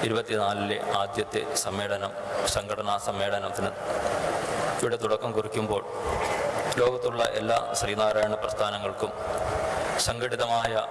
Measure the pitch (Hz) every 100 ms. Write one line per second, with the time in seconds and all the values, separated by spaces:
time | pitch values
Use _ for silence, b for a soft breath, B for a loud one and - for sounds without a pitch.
0 | 113 110 117 110 101 101 101 107 - 101
1 | 101 - 107 107 - - - 98 101 98
2 | 98 98 98 101 - 107 101 104 107 101
3 | 113 101 98 101 98 101 98 - - -
4 | - - - - - - - - 123 117
5 | 110 107 120 110 107 113 107 101 - -
6 | - - - - - - - - 123 123
7 | 123 120 113 107 110 117 - - 107 104
8 | 107 107 107 107 107 107 104 104 101 -
9 | 107 - 110 - - - - - - -
10 | - 120 123 120 117 117 113 110 -